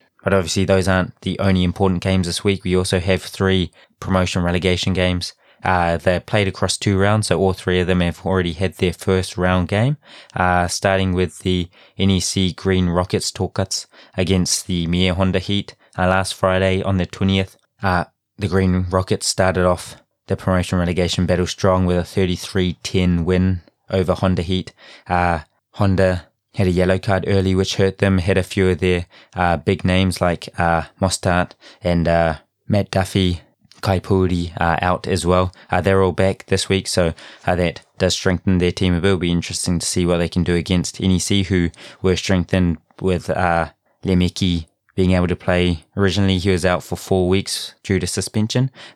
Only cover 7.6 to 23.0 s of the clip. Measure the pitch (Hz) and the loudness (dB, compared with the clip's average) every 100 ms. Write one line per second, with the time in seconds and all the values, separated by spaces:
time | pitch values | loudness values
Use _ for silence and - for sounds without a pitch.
7.6 | - 90 87 90 87 80 - 95 87 80 | 0 0 2 2 0 -2 -2 0 0 -2
8.6 | 95 - 90 85 - 92 90 - 90 92 | -4 -2 -2 -2 -2 -2 -2 -2 0 2
9.6 | 87 101 123 147 - - - - 90 90 | 0 0 0 -2 -8 -20 -16 -2 2 2
10.6 | 87 - 98 95 95 90 90 - 95 92 | 0 0 0 2 2 0 -2 -4 -2 -2
11.6 | 85 - - - 98 95 - - 92 - | -2 -10 -20 -2 2 2 0 0 -2 -2
12.6 | 95 92 90 87 90 98 - - 92 - | 0 2 2 0 0 -2 -4 -6 -6 -4
13.6 | 95 - - - - - 87 95 87 - | -6 -6 -10 -20 -12 -4 0 2 0 -2
14.6 | - 90 82 87 92 87 95 92 90 101 | -4 -4 0 0 2 2 0 0 -2 -4
15.6 | 98 - _ - 90 95 95 - 95 92 | -4 -14 _ -2 0 2 0 -2 0 2
16.6 | 95 92 95 95 87 - 98 95 92 - | 2 0 0 -2 -2 -2 0 0 -2 -8
17.6 | _ _ 98 90 82 _ _ - 92 92 | _ _ -2 0 -2 _ _ -8 -2 0
18.6 | 95 92 90 92 92 98 - - 92 90 | 2 0 0 -2 0 -4 -4 0 0 2
19.6 | 90 90 - - _ _ - 98 - 92 | 2 0 -4 -18 _ _ -8 -6 0 0
20.6 | 87 92 87 90 87 - 87 87 87 - | 0 0 0 0 0 0 0 0 -2 0
21.6 | 98 92 90 90 85 - 92 90 - 98 | 2 2 2 0 -2 -2 -2 -2 -4 -2
22.6 | 90 82 - 95 | -2 -2 -4 0